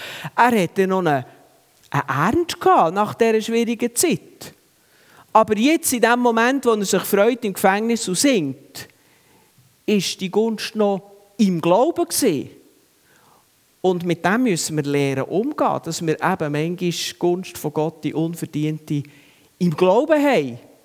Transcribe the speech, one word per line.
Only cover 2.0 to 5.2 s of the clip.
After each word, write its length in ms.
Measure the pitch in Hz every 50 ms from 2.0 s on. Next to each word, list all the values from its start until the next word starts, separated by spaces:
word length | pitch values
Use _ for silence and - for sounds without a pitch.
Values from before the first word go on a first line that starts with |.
| 139
Ernte 520 | - 131 135 151 202 247 339 349 - - -
gehabt 360 | - 370 370 294 185 160 175
nach 200 | 202 214 - 127
dieser 260 | - 233 226 220 220
schwierigen 560 | 214 - 226 233 233 214 240 220 240 240 240
Zeit. 560 | - - 339 226 151 - - _ - - - - _ _ _ _ _ _ _ _ _ _ _ _ -